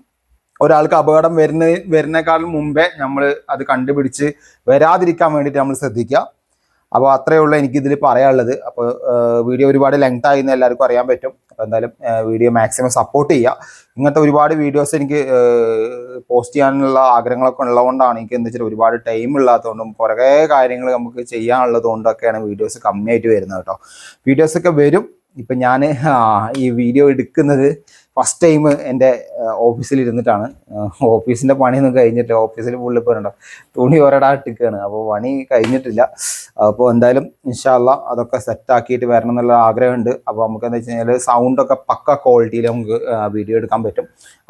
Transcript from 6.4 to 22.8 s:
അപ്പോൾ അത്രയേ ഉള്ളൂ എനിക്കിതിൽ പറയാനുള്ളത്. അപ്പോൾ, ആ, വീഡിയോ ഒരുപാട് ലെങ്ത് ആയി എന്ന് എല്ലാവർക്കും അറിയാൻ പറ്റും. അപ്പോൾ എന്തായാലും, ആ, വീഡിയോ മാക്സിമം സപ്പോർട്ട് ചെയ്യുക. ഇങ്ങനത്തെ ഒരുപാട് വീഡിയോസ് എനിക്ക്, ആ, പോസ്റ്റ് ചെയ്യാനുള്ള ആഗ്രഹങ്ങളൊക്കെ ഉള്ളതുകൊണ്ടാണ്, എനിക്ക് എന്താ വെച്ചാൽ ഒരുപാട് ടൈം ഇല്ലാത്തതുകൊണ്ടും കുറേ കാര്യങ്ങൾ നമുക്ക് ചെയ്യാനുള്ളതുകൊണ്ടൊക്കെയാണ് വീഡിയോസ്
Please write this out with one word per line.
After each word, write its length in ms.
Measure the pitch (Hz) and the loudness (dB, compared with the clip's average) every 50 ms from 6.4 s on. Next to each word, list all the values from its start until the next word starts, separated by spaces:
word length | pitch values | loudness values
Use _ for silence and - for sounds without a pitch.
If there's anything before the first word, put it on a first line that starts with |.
| _ _ _ _ _ _ _ _ _ _ - | _ _ _ _ _ _ _ _ _ _ -2
അപ്പോൾ 140 | 120 131 135 135 | 2 2 4 2
അത്രയേ 260 | 131 - 156 156 160 156 | 2 2 2 2 2 4
ഉള്ളൂ 120 | 147 151 151 | 4 2 0
എനിക്കിതിൽ 300 | 139 131 120 143 135 143 143 143 147 | 0 0 -2 -2 -2 -2 -2 0 0
പറയാനുള്ളത്. 480 | 139 117 123 135 139 131 131 117 117 101 - - - | 0 2 4 4 4 4 2 0 0 -4 -6 -6 -12
അപ്പോൾ, 180 | - 120 120 117 123 - - 131 | -8 -6 -4 -4 -4 -6 -4 -2
ആ, 20 | 120 120 117 117 117 120 117 120 | 0 0 0 2 0 0 0 0
വീഡിയോ 200 | 127 123 139 139 | 0 2 2 2
ഒരുപാട് 240 | 139 139 139 135 139 143 139 | 4 4 2 2 2 2 2
ലെങ്ത് 240 | 131 123 120 117 147 | 2 0 0 0 0
ആയി 100 | 143 139 | 2 2
എന്ന് 120 | 131 135 131 | 2 0 0
എല്ലാവർക്കും 300 | 127 127 120 123 127 135 120 | 2 2 0 2 2 0 0
അറിയാൻ 180 | 120 120 123 127 | 2 0 0 0
പറ്റും. 240 | 123 120 - 131 - _ _ _ | -2 -2 -4 -10 -12 _ _ _
അപ്പോൾ 120 | _ - 110 | _ -10 -8
എന്തായാലും, 260 | 107 110 113 117 117 - _ - 120 | -4 -4 -4 -4 -4 -10 _ -6 -4
ആ, 40 | 113 113 113 113 | -4 -4 -2 -2
വീഡിയോ 200 | 113 110 120 120 117 117 | -2 2 2 2 2 2
മാക്സിമം 340 | 110 107 - - 127 127 - | 0 0 -2 -2 -4 -2 0
സപ്പോർട്ട് 340 | 127 113 - - 143 147 143 170 | -2 -2 0 0 -2 0 2 2
ചെയ്യുക. 200 | 131 117 123 - - - - - - _ _ - 117 | 2 2 0 -2 -2 -10 -20 -20 -20 _ _ -8 -2
ഇങ്ങനത്തെ 240 | 135 147 143 156 151 | -2 0 2 2 2
ഒരുപാട് 280 | 147 143 147 147 151 160 156 147 | 4 4 4 2 2 2 0 -2
വീഡിയോസ് 320 | 143 135 147 143 143 - 151 | -2 0 0 -2 0 -2 -4
എനിക്ക്, 200 | 143 139 147 147 135 131 131 123 | -4 -2 -2 -2 -2 0 2 2
ആ, 20 | 123 120 120 120 113 113 113 110 110 120 123 123 123 123 127 123 - - | 2 4 2 2 0 0 0 -2 -4 -4 -6 -12 -14 -14 -16 -16 -8 -2
പോസ്റ്റ് 240 | 123 123 123 - - | 0 0 0 0 -2
ചെയ്യാനുള്ള 440 | 143 139 135 135 139 139 135 131 131 131 127 120 117 | 0 2 2 2 0 0 2 2 4 4 4 4 2
ആഗ്രഹങ്ങളൊക്കെ 460 | 117 120 123 123 131 127 123 - 135 | 2 0 -2 0 0 0 0 -2 -2
ഉള്ളതുകൊണ്ടാണ്, 520 | 123 120 123 123 127 127 131 131 123 120 113 | 0 2 2 2 2 2 2 2 0 0 -2
എനിക്ക് 160 | 113 113 123 120 | -6 -6 -6 -4
എന്താ 100 | 117 117 | -4 -4
വെച്ചാൽ 160 | 113 120 117 107 | -6 -6 -6 -6
ഒരുപാട് 280 | 107 107 113 113 117 117 - 117 | -2 0 0 0 0 0 -4 -4
ടൈം 260 | 113 113 113 127 147 139 | -4 -4 -4 -2 0 2
ഇല്ലാത്തതുകൊണ്ടും 500 | 135 123 120 117 - 113 107 110 113 110 107 - | 2 4 2 2 0 -4 -8 -8 -10 -12 -6 -4
കുറേ 300 | 113 110 110 113 127 135 139 147 156 151 147 | -2 -2 0 2 2 4 4 4 4 4 4
കാര്യങ്ങൾ 340 | 135 127 123 123 123 127 131 127 120 | 2 2 2 -2 -4 -4 -4 -4 -4
നമുക്ക് 240 | 120 117 120 123 120 - 123 | -4 -8 -10 -12 -14 -10 -8
ചെയ്യാനുള്ളതുകൊണ്ടൊക്കെയാണ് 1080 | 117 113 117 123 127 127 123 117 117 113 117 110 110 110 113 110 - - 113 110 110 110 104 | -6 -2 -2 0 0 2 0 0 0 0 -2 -4 -2 -2 -2 -2 0 -2 -4 -2 -2 -6 -8
വീഡിയോസ് 300 | 104 98 107 107 - 117 | -6 -6 -6 -6 -6 -6